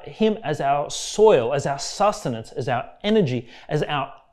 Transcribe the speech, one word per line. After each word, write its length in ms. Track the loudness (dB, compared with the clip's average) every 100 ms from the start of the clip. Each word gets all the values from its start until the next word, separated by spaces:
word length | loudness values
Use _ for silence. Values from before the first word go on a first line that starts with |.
Him 360 | -12 0 0 0
as 180 | -4 -2
our 300 | 0 0 -2
soil, 640 | -6 -6 4 6 6 4
as 100 | 0
our 140 | -2 -4
sustenance, 720 | -6 0 0 0 -4 -6 -8
as 180 | -6 -2
our 220 | -2 -4 -8
energy, 440 | 0 2 2 0 -6 -16 -6
as 160 | -4
our 280 | -2 -4 -6 -10 _